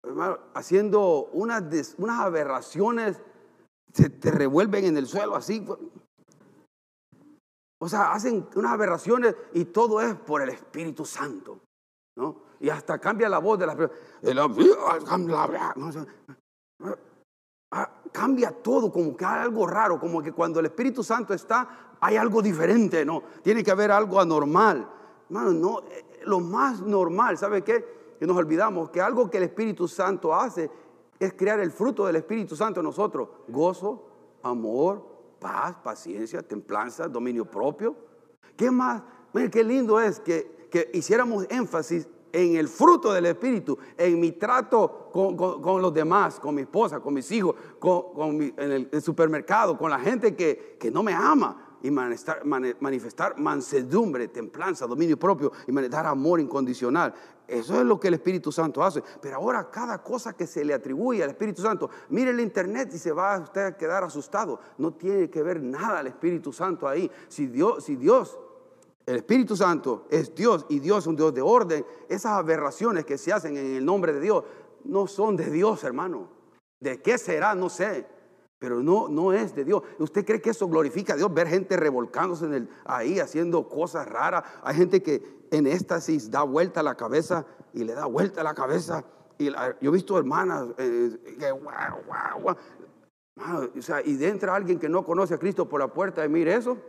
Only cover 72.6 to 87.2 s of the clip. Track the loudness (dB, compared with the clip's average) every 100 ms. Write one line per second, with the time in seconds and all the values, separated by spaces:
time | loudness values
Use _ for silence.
72.6 | 0 -2 -2 0 -4 -6 -2 -2 -2 -6
73.6 | -4 -2 0 2 0 0 2 0 0 -18
74.6 | -20 -16 -4 -2 -2 0 0 0 -2 0
75.6 | 0 0 -6 -6 -6 -8 -12 -20 _ _
76.6 | _ _ -8 -4 0 0 0 0 2 0
77.6 | -2 -2 -4 -4 -8 -20 _ _ _ _
78.6 | -4 -2 2 2 2 0 2 2 0 -4
79.6 | 0 0 -2 -6 -4 -2 0 0 0 -2
80.6 | 0 2 2 -2 -2 0 0 2 2 0
81.6 | 0 2 2 0 -4 -4 -4 -2 -4 -4
82.6 | -6 -12 -6 -4 0 -2 -2 -2 0 0
83.6 | -2 -4 -4 -4 -6 -2 0 -2 -4 -10
84.6 | -4 2 4 4 2 -2 -4 -20 -2 2
85.6 | 2 0 -2 -4 0 -2 0 -2 0 2
86.6 | 0 0 -2 -2 -2 0